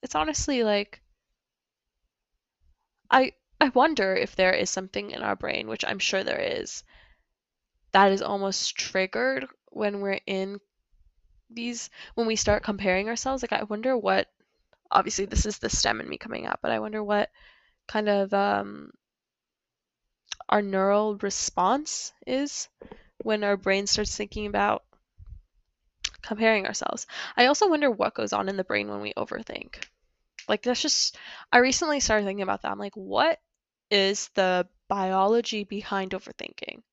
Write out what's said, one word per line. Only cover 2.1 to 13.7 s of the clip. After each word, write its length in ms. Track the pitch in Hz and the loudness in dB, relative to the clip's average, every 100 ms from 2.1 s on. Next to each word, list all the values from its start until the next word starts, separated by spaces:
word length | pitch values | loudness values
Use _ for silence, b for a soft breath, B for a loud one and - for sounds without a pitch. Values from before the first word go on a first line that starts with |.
| _ _ _ _ _ _ _ _ _ _ | _ _ _ _ _ _ _ _ _ _
I, 220 | 269 262 - _ _ | 4 4 -2 _ _
I 80 | 277 | 4
wonder 440 | 247 302 294 190 | 6 4 4 0
if 220 | 190 - - | 0 -2 2
there 160 | 185 | 2
is 180 | 185 185 | 4 0
something 420 | - 190 202 202 | -4 -6 -8 -8
in 100 | - | -6
our 160 | - 101 | -4 -2
brain, 320 | - - 110 | -2 -4 -4
which 160 | 110 - | -6 -4
I'm 120 | 196 | -2
sure 260 | - 190 - | -2 -2 -2
there 160 | - | -2
is, 420 | - - - - - b b b b _ _ _ _ _ _ | -2 -4 -6 -12 -16 b b b b _ _ _ _ _ _
that 180 | 190 196 | 6 6
is 100 | 196 | 6
almost 540 | - 202 196 196 - - | 0 -2 -2 -2 -4 -4
triggered 720 | - 190 190 220 254 269 262 - _ | -4 0 -2 0 -2 -2 -6 -14 _
when 320 | - 208 202 | -4 -4 -2
we're 180 | 202 196 - | -2 -4 -2
in 340 | 190 190 202 _ _ _ _ _ _ _ _ _ | -4 -4 -8 _ _ _ _ _ _ _ _ _
these, 400 | 226 233 233 - B B - | -8 -6 -6 -10 B B -2
when 120 | 226 | 0
we 80 | 220 | 2
start 280 | - 208 | 2 2
comparing 440 | - 202 196 185 208 | 0 -2 2 2 0
ourselves. 340 | 233 262 269 | -4 -2 -4
Like, 120 | 247 | -2
I 100 | - | -4
wonder 340 | 208 | -2